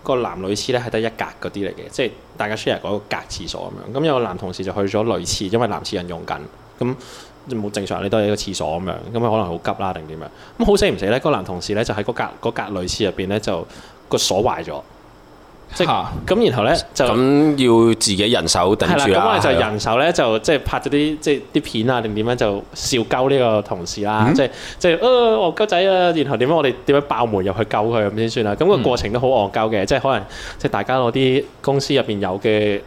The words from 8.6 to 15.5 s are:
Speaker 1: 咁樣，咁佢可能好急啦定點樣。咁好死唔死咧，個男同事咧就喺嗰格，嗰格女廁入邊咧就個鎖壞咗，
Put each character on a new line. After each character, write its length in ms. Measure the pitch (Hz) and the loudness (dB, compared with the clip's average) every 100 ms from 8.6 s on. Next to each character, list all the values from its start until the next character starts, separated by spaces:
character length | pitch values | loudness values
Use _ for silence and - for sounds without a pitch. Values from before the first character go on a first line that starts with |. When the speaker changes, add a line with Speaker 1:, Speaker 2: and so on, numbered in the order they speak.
| 78 82 | -4 -4
Speaker 1:
咁 20 | |
樣， 80 | 92 85 82 | -6 -8 -6
咁 40 | 117 | -2
佢 20 | |
可 180 | 117 110 | 0 0
能 80 | 92 | -2
好 100 | 85 | -6
急 140 | - 98 | -6 -6
啦 120 | 98 | -6
定 120 | 90 78 | -8 -10
點 100 | 80 | -14
樣。 40 | 78 - - - | -14 -18 -20 -2
咁 40 | 226 | 2
好 100 | 202 | 4
死 140 | 202 | 2
唔 100 | 101 | 0
死 60 | 98 | 0
咧， 140 | 120 | 0
個 120 | 156 | 0
男 140 | 127 90 | -2 -4
同 160 | 90 | -8
事 120 | - | -4
咧 100 | 104 120 | -2 -2
就 80 | |
喺 100 | 104 | -2
嗰 80 | 104 | -4
格， 380 | 117 110 - 113 | -4 -6 -4 -6
嗰 20 | |
格 300 | 110 101 98 | -4 -6 -6
女 40 | 90 | -6
廁 180 | - 101 | -2 -2
入 60 | |
邊 140 | 87 95 | -2 -2
咧 100 | 104 | -2
就 260 | 104 90 - - - - - | -2 -6 -6 -16 -20 -20 -4
個 80 | - | -2
鎖 260 | - 95 | 0 2
壞 200 | 117 80 | 0 -2
咗， 180 | 82 73 - - - - - - - | -8 -12 -14 -20 -20 -20 -20 -20 -20